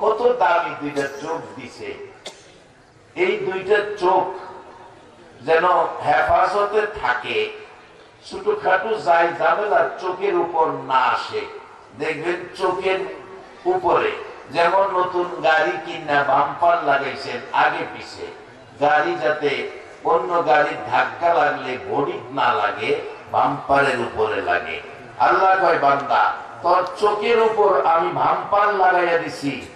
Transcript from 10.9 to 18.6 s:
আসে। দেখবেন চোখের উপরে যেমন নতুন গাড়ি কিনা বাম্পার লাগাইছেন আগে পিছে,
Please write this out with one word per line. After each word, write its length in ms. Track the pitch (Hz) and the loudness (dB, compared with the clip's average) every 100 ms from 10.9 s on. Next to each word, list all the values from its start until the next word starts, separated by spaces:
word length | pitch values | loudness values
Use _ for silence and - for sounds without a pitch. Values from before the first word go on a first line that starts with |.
আসে। 460 | 131 123 113 - - - - - - - 110 | 0 2 0 -4 -6 -8 -12 -18 -20 -20 -8
দেখবেন 580 | 156 147 170 175 175 - | -6 -4 -4 -4 -6 -4
চোখের 420 | 190 185 190 190 - - - - - - | -2 0 0 -2 -4 -10 -14 -18 -18 -6
উপরে 480 | - 185 175 160 143 - - - - | -2 0 2 2 2 -4 -10 -16 -6
যেমন 460 | 147 170 190 196 185 | 0 4 4 2 2
নতুন 440 | 190 175 175 160 | 0 0 -4 0
গাড়ি 300 | - 196 180 180 - | 2 2 2 -2 -8
কিনা 380 | 165 151 143 | -10 0 0
বাম্পার 600 | 135 143 151 - 170 170 | 2 2 0 2 2 4
লাগাইছেন 560 | 151 135 135 120 127 120 113 | 2 0 0 -6 -8 -8 -4
আগে 260 | 123 151 170 | 0 2 0
পিছে, 480 | - - - - - - - - | -6 -10 -14 -12 -12 -14 -20 -20